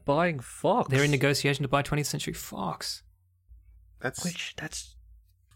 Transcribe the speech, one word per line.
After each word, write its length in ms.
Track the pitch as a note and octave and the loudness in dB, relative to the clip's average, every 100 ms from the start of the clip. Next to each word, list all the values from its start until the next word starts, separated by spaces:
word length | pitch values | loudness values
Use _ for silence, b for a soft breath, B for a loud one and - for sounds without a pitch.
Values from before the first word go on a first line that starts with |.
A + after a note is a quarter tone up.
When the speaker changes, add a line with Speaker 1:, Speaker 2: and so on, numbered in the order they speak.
Speaker 1:
Buying 360 | - C#3+ F3 C#3+ | 0 2 2 0
Fox. 480 | - - D#3+ A#3 F3 | -8 -2 2 2 4
Speaker 2:
they're 140 | C3 | 4
in 60 | D3 | 4
negotiation 520 | C#3+ C#3 C#3 C#3+ C#3 | 4 4 4 2 2
to 60 | C3+ | 2
buy 140 | C#3+ | 0
twentieth 240 | C#3 D3 C#3 | 2 0 0
Century 240 | D3 - | -4 -4
Fox. 680 | E3 - - F3+ - - - - _ _ _ _ - - - - - | -8 -10 -6 -4 -4 -8 -10 -14 _ _ _ _ -20 -20 -20 -20 -10
Speaker 3:
That's 240 | C3 - | -8 -4
Speaker 1:
Which, 300 | F3+ E3+ - - | -6 -6 -10 -8
that's 400 | D#3 - - - - - _ _ _ | -10 -10 -12 -18 -20 -20 _ _ _